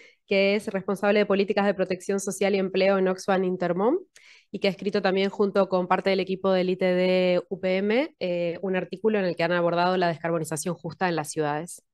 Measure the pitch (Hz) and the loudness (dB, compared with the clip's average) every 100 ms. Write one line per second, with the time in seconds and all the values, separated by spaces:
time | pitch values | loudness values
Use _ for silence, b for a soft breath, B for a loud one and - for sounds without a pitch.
0 | b b - 196 196 208 208 196 190 190 | b b -2 2 4 2 -2 -4 -4 0
1 | 202 208 208 196 196 208 202 190 185 185 | 2 4 4 2 2 2 2 2 -2 -4
2 | - 196 196 190 196 196 190 190 190 196 | -4 -4 -4 -2 0 0 0 2 2 4
3 | 185 185 - 185 185 180 175 175 220 359 | 2 0 0 0 0 -2 -2 0 0 0
4 | - b b b b 196 196 180 196 208 | -4 b b b b -4 -2 -2 -2 0
5 | 190 190 196 196 202 202 190 185 180 190 | 0 2 0 0 0 2 2 0 0 0
6 | 196 190 185 190 190 185 185 185 185 180 | 2 0 -2 -2 0 2 0 0 0 2
7 | 185 185 180 180 - 190 190 190 208 233 | 2 2 2 0 -2 -4 -2 0 0 0
8 | 330 - 185 175 175 175 196 185 180 180 | -2 -4 -4 -2 -4 -4 -4 -4 -4 -4
9 | 220 214 185 170 170 175 170 170 180 185 | 0 0 0 0 0 2 2 2 2 2
10 | 175 156 170 165 156 156 185 165 170 - | 0 0 -4 -4 -4 -6 -6 -8 -10 -4
11 | 185 160 151 156 151 151 175 - _ | -2 -2 -4 -4 -2 -4 -8 -16 _